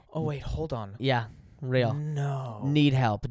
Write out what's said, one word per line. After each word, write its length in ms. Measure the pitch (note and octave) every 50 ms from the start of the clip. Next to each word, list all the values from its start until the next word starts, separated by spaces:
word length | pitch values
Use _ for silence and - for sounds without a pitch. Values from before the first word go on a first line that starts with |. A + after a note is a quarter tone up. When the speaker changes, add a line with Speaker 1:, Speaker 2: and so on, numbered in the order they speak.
| - _ -
Speaker 1:
Oh, 100 | D#3 D#3+
wait, 200 | D#3 D3 C3+ B2+
hold 300 | - - D3+ D#3 D#3 C3+
on. 220 | A#2 G#2+ G2 G2 -
Speaker 2:
Yeah, 280 | A#2+ C3 C3 A#2+ A2 A2 - - - - - -
real. 340 | - B2+ B2+ B2+ B2 A2+ C#3
Speaker 1:
No. 680 | D3 D3+ D3+ D3+ C#3+ C#3 C#3+ C#3 C3+ A2+ A#2 A2 G#2 G#2
Speaker 2:
Need 280 | C3+ D3 D3+ D3 C#3+ C3
help, 320 | C3 C3 A2+ G#2 G#2 - A#2+